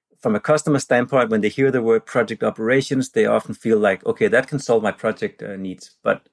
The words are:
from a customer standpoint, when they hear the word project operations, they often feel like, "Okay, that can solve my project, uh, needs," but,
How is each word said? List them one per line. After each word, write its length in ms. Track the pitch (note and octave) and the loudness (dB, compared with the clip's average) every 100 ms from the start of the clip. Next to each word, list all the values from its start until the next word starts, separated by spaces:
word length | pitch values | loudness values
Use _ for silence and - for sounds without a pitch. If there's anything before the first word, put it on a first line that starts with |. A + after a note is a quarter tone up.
| _ _ | _ _
from 180 | A#2+ G#2 | -4 -2
a 40 | |
customer 400 | - D3+ - C#3 | 0 0 2 -2
standpoint, 500 | - B2 B2 C3+ A#2 | 2 0 2 0 2
when 120 | A2 | 0
they 80 | G#2 | 0
hear 200 | C#3 C3+ | 0 2
the 140 | B2+ | 2
word 220 | A2+ A2+ - | 2 0 0
project 340 | B2+ A2 A2 | -2 -2 -2
operations, 680 | A2 G2+ A2+ C3+ - C3+ B2+ | -4 -2 0 0 0 -2 -2
they 180 | A2+ G#2+ | 0 2
often 260 | A2 - | 2 -2
feel 240 | G#2+ A2+ G#2+ | -6 0 2
like, 260 | G#2 F#2+ - | 2 0 -2
"Okay, 200 | A2 G#2 | 0 2
that 200 | A#2 B2+ | 2 0
can 100 | C#3+ | -4
solve 240 | - A2+ | 0 0
my 100 | G#2 | 0
project, 520 | - A2 G#2 G#2 - | -2 -4 -4 -8 -8
uh, 120 | G#2 G2 | -12 -10
needs," 360 | F#2+ F2+ - _ | -10 -12 -16 _
but, 260 | A2 - _ | -4 -4 _